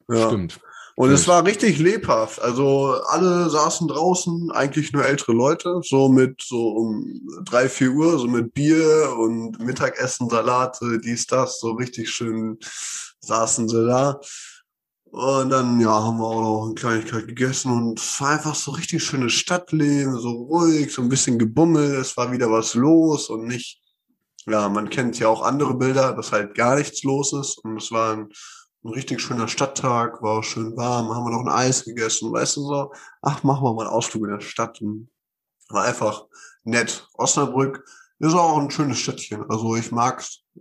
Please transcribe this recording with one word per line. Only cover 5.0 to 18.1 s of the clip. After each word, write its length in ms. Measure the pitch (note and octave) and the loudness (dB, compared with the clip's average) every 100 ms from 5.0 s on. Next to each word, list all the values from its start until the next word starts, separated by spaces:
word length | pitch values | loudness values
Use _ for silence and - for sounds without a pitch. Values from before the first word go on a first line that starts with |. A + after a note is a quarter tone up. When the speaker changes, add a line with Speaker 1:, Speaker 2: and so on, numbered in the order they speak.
Speaker 1:
ältere 280 | C3 C#3+ - | 0 0 2
Leute, 480 | A#2 C3+ E3 F3 F3+ | 2 2 2 -2 -4
so 260 | E3 C3+ C3+ | 0 4 6
mit, 320 | C3 C3 C3 | 6 4 0
so 280 | - A#2+ A#2 | -8 -4 -2
um 520 | G#2+ A2+ G#2+ - - - E2 | 0 -2 -4 -8 -10 -14 -14
drei, 240 | - A#2+ C3 | -2 2 2
vier 220 | - C3 | 2 2
Uhr, 260 | C#3 E3 D#3+ | 4 4 2
so 80 | A#2+ | 2
mit 260 | B2+ A2+ | 0 0
Bier 600 | C3+ D3 D#3+ D#3 D#3 C#3+ A#2+ | 0 4 4 6 4 4 2
und 420 | A2+ A2+ A2+ G#2+ | 0 0 -6 -6
Mittagessen, 720 | A#2 C3 C3 - B2+ - A#2+ | -6 -2 -2 -2 -4 -2 0
Salate, 680 | A#2 A#2 B2 B2+ - A#2+ A#2 | 0 2 2 0 -2 -4 -2
dies, 220 | A2+ A#2 - | -2 -6 -2
das, 340 | C3 B2 - | 0 0 -4
so 120 | A#2 | -6
richtig 360 | A2+ B2 - A2 | -4 -6 -8 -8
schön 500 | - A#2 A2+ A2 A2 - - - - - _ | -6 -4 -4 -4 -8 -14 -12 -12 -12 -14 _
saßen 480 | - A2 A2+ - A2+ | -2 0 0 -2 0
sie 160 | A2+ A#2 | 2 2
da. 320 | B2 C#3 C#3 - - - - _ _ _ _ _ | 2 2 -2 -10 -18 -18 -20 _ _ _ _ _
Und 400 | C3+ C3 C3+ C3 | -4 0 0 2
dann, 300 | C3 B2 A#2+ | 2 2 4
ja, 100 | A2 G#2+ | 4 4
haben 160 | A2 A2+ | 2 -2
wir 80 | A2+ | -2
auch 140 | A2+ | 0
noch 220 | A2 A2 A2 | 0 0 -4
eine 80 | |
Kleinigkeit 540 | A2 B2 A2 - A2+ G2+ | -4 -2 -2 -2 -6 -6
gegessen 440 | A#2+ C3 C3 C3 | -2 -2 -2 -2
und 280 | A#2+ A#2 A2 | 0 0 -4
es 200 | - | -6